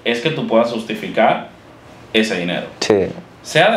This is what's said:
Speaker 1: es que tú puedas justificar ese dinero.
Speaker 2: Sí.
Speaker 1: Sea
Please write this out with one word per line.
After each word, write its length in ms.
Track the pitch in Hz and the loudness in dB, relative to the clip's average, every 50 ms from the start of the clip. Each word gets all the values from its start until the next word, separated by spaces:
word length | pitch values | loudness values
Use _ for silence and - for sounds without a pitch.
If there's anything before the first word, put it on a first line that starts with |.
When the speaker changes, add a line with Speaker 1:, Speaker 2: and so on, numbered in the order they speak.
| - | -4
Speaker 1:
es 160 | 117 120 120 | -4 -4 -2
que 100 | - 156 | -4 -4
tú 180 | 143 139 117 110 | -4 -4 -4 0
puedas 240 | 113 113 117 117 | 2 2 2 0
justificar 760 | 120 110 - - 113 - 98 90 87 - 113 135 175 - - - - - - - - - - - - - - - | -2 -6 -6 -8 -8 -8 -8 -4 0 2 2 2 2 -2 -6 -12 -18 -20 -20 -20 -20 -20 -20 -20 -20 -20 -12 -2
ese 280 | - 110 107 110 95 90 | 0 0 0 2 -2 -4
dinero. 260 | 87 87 82 - - - - - | -2 -4 -4 -4 -6 -10 -8 -4
Speaker 2:
Sí. 260 | - - 107 98 90 - - - - - - - | 2 2 4 4 2 0 -4 -10 -16 -20 -20 -20
Speaker 1:
Sea 280 | - - - 151 180 214 - | -14 0 2 4 4 6 4